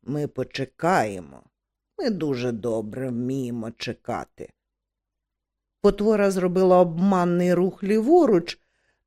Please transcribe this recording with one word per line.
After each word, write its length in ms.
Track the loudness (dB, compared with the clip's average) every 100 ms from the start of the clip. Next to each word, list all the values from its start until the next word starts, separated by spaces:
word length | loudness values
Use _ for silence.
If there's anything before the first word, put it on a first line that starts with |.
"Ми 260 | -8 -6 -6
почекаємо. 1120 | -6 -8 -8 -10 -4 0 0 0 -6 -14 -20 _ _ _ _ _ -6
Ми 120 | -4
дуже 420 | -2 -4 -2 -4
добре 560 | -4 -4 -4 -6 -8 -6
вміємо 640 | -6 -4 -4 -6 -8 -10
чекати". 840 | -10 -10 -10 -8 -8 -10 -16 -20 _ _ _ _ _ _ _ _ _ _ _ _ _
Потвора 500 | 0 2 0 2 2
зробила 500 | 0 0 2 4 6
обманний 720 | 4 2 2 2 2 2 2
рух 280 | 2 0 -2
ліворуч, 760 | -2 0 4 4 6 2 0 -12 _ _ _ _